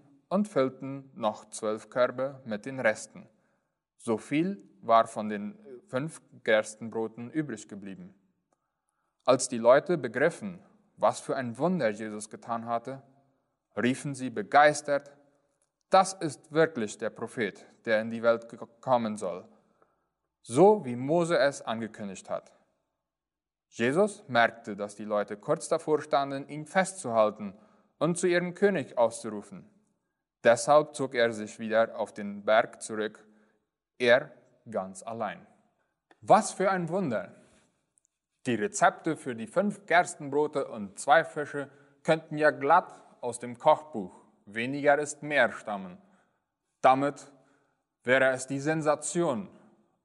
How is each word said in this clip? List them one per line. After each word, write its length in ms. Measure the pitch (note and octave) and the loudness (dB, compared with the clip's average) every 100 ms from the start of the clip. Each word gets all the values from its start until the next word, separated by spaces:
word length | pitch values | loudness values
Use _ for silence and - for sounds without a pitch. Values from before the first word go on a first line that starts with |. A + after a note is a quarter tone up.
| _ _ - | _ _ -4
und 180 | F#3+ G3+ | -2 -2
füllten 640 | C#3 C3 C3 C3+ C#3 C3 | 0 -2 -2 -10 -12 -14
noch 340 | B2 A2 G#2+ - | -4 -4 -4 -12
zwölf 400 | - G#2+ A2 - | -8 -6 -6 -4
Körbe 540 | C3 B2 B2 C3+ C3+ | 0 0 0 -6 -6
mit 220 | A#2 G#2 C3+ | -10 -8 -8
den 140 | C3 | -2
Resten. 460 | A2+ A2 - F#2 - _ _ _ _ _ _ _ | 0 0 -6 -20 -20 _ _ _ _ _ _ _
So 220 | A#2 G#2+ | -4 -4
viel 440 | - C#3+ F#3 G3 - _ | -2 -2 -2 -4 -14 _
war 240 | A2+ A2+ A2+ | 4 4 4
von 220 | A2+ G#2+ | -2 -6
den 300 | G#2 G#2 G#2 C#3 B2 - | -6 -8 -14 -20 -20 -8
fünf 340 | C3 D#3 - _ B2 | -6 -6 -10 _ -6
Gerstenbroten 880 | - G#2+ - - A2+ A2+ A2 A2 A#2+ | 2 2 2 -6 -8 -6 -6 -8 -10
übrig 380 | D#3 C#3+ G#2+ - | -6 -6 -8 -14
geblieben. 460 | G2+ G2 F2+ F2+ _ _ _ _ _ _ _ _ _ _ _ | -16 -14 -16 -18 _ _ _ _ _ _ _ _ _ _ _
Als 240 | - B2+ - | 2 2 2
die 100 | A#2 | 2
Leute 400 | A#2 C#3 D3 F3 | 6 6 4 -2
begriffen, 600 | B2+ B2 D#3+ - G2+ B2 _ _ _ - | -2 0 0 0 -12 -14 _ _ _ 0
was 240 | G#2+ B2 | 0 0
für 160 | - C3+ | -4 -6
ein 200 | A#2+ A2+ | -6 -2
Wunder 320 | E3 F#3 A2+ | -2 0 0
Jesus 400 | G#2 A2 G#2+ G#2 | -2 -8 -10 -14
getan 340 | A2 - A#2 | -14 -8 -8
hatte, 380 | A#2 A#2 C3 C3 - _ _ _ _ _ _ - | -4 -6 -6 -14 -16 _ _ _ _ _ _ -2
riefen 380 | A#2+ C3 D3 | 0 0 -6
sie 160 | B2+ B2+ | -8 -8
begeistert, 800 | A2 G2 C#3+ D3+ C#3+ - C#3+ - - _ _ _ _ _ _ - | -8 2 6 6 4 -2 -4 -6 -20 _ _ _ _ _ _ 2
„Das 240 | F#3+ F#3 | 4 4
ist 380 | - E3 - - | 0 -8 -8 -4
wirklich 440 | D3+ D#3+ B2+ G#2+ - | 0 2 0 -6 -6
der 140 | G#2+ | -10
Prophet, 560 | - A2+ - G2+ - - _ | -8 -10 -4 -4 -6 -20 _
der 160 | A#2 G#2+ | 0 0
in 100 | A2+ | 0
die 120 | A2+ | 0
Welt 260 | A2+ A#2 - | 2 2 -2
ge-, 100 | A2+ A#2 _ | -16 -18 _
kommen 380 | C3+ B2 A2+ G#2 | 0 0 0 -4
soll, 280 | F#2+ F2+ - _ _ _ _ _ _ _ _ _ | -6 -8 -14 _ _ _ _ _ _ _ _ _
so 420 | - B2 G3 G#3 C3 | -2 4 6 6 0
wie 100 | A#2+ | -6
Mose 420 | C3+ E3+ E3 D#3+ | -2 0 2 2
es 220 | C#3 - | 0 -2
angekündigt 680 | - A2+ A2 - G2+ F2+ - | -8 -8 -8 -10 -12 -12 -10
hat.“ 260 | F#2+ - _ _ _ _ _ _ _ _ _ _ _ _ | -10 -10 _ _ _ _ _ _ _ _ _ _ _ _
Jesus 580 | - A#2+ D#3 G#3 - - | -2 0 2 0 -2 -2
merkte, 480 | A#2+ A#2 - - G2+ | 2 2 0 -10 -8
dass 180 | G#2 | -8
die 100 | - | -10
Leute 320 | G#2+ G#2 G2+ G#2 | -4 -2 -2 -6
kurz 320 | - D3 - | -4 -4 -2
davor 320 | D#3+ - D3 | -4 0 -2
standen, 480 | - C#3+ C#3 C#3 C#3 | 0 -2 -2 -6 -10
ihn 160 | D3 | -12
festzuhalten 880 | D3+ F#3+ F#3 - B2+ A2+ G#2+ G#2 G2+ F#2+ _ _ _ - | -4 -2 -2 -4 -2 2 2 0 -12 -14 _ _ _ -4
und 180 | D#3 F3 | -2 0
zu 100 | F#3 | 0
ihrem 280 | F3 F3+ | 0 -2
König 420 | F3 G3+ F3+ B2 - | 0 2 2 -2 0
auszurufen. 720 | A2+ - A2+ G#2 - F2+ - _ _ _ _ _ _ _ | 0 0 -10 -10 -12 -18 -20 _ _ _ _ _ _ _
Deshalb 520 | A#2 A#2 - D3 D3 | 4 4 4 4 2
zog 200 | - C3+ | -4 -4
er 180 | B2+ A#2 | 0 0
sich 260 | G#2+ G#2+ - | 0 -10 -10
wieder 400 | A2+ A2 A2+ A2+ | -2 0 0 -2
auf 160 | G#2 | -8
den 320 | - G2+ G2+ G#2 | -8 -10 -6 2
Berg 340 | A2 A#2 - | 2 2 -4
zurück, 460 | - G#2+ G#2+ - _ _ _ _ _ _ _ - | -10 -6 -6 -8 _ _ _ _ _ _ _ 0
er 320 | B2 B2+ D3+ - _ _ A#2 | 6 6 4 -16 _ _ -8
ganz 320 | G#2+ F#2+ F#2+ | -6 -6 -10
allein. 440 | A#2 A2+ G#2 F2 - _ _ _ _ _ _ _ | -12 -8 -8 -8 -16 _ _ _ _ _ _ _
Was 300 | A2 F#3+ G#3+ | 4 4 4
für 180 | - F#3+ | -2 -2
ein 180 | F#3+ E3 | 0 -2
Wunder! 460 | F#3 E3 G#2 F2 - _ _ _ _ _ _ _ _ _ _ - | -4 -2 -4 -6 -16 _ _ _ _ _ _ _ _ _ _ -4
Die 80 | |
Rezepte 640 | A2+ G2+ - F3 - E3 D3+ | -2 -2 2 2 2 -6 -6
für 180 | C3 | -8
die 120 | A2+ A2 | -10 -6
fünf 380 | F3 G3+ - | -2 -2 -4
Gerstenbrote 840 | - E3+ D#3+ - C#3+ C#3+ D3 D3 - | 0 2 2 -4 -4 -2 -2 -2 -6
und 300 | A#2+ G2 - | -8 -12 -6
zwei 260 | - D#3+ | 4 4
Fische 460 | D#3 D3+ C#3+ C#3+ C3 _ _ _ | 2 -6 -8 -8 -10 _ _ _
könnten 360 | - - - D3+ | 0 0 0 2
ja 120 | D3+ | 2
glatt 520 | C3 C#3 F3 F3+ - - - | 4 4 4 2 -10 -20 -12
aus 180 | B2 - | -10 -8
dem 180 | B2 B2 | -10 -2
Kochbuch 680 | D#3 D3+ - A2+ F#2 - _ _ - | 2 2 0 -8 -8 -12 _ _ -12
Weniger 520 | G#2+ B2 C#3+ C#3+ C#3+ | -6 -6 0 4 4
ist 240 | D3 - | 2 -8
mehr 300 | D3 C#3+ A2+ | -2 2 2
stammen. 460 | - - G2+ F#2 F#2 _ _ _ _ _ _ _ _ | 0 -8 -10 -10 -16 _ _ _ _ _ _ _ _
Damit 500 | C3 C3 C#3+ C#3+ - _ _ _ _ _ _ _ | 4 6 2 -4 -16 _ _ _ _ _ _ _
wäre 260 | A#2+ C3 C3 | 2 4 4
es 160 | B2+ - | 0 -4
die 140 | C#3 | -4
Sensation. 880 | C#3+ D#3+ D3+ D3 - F3 E3+ A2+ F#2+ - _ _ _ _ | -2 0 0 0 -2 -2 -2 -2 -6 -16 _ _ _ _